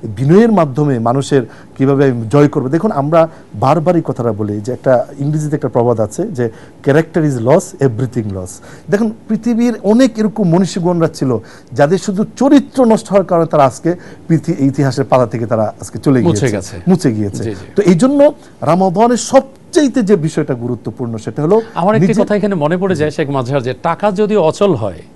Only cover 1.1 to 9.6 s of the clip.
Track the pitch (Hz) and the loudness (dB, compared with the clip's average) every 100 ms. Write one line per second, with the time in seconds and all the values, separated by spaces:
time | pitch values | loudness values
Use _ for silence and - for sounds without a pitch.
1.1 | 131 139 143 117 - - - 135 139 139 | -2 0 -2 -2 -12 -20 -4 0 2 2
2.1 | 120 110 143 147 147 127 160 220 143 143 | 0 0 2 4 2 -2 -2 -2 -2 0
3.1 | 165 160 - - - 131 160 156 170 156 | 2 2 -2 -18 -4 0 2 2 0 0
4.1 | 135 117 101 104 104 104 127 147 127 - | -4 -4 -2 -4 -6 -6 -4 2 2 0
5.1 | - 139 151 151 143 135 127 120 113 107 | -6 -4 -2 -4 -4 -2 0 0 0 -2
6.1 | - 202 143 117 - - - - 139 165 | -4 -8 -4 -6 -6 -20 -8 0 2 2
7.1 | 180 156 127 113 160 185 - 139 110 127 | 0 -2 -2 2 2 0 -2 -2 0 -4
8.1 | 123 107 95 92 - - - - 196 226 | -4 -6 -6 -10 -16 -20 -20 -4 -2 -2
9.1 | 220 - 220 240 226 | -6 -6 -4 -2 0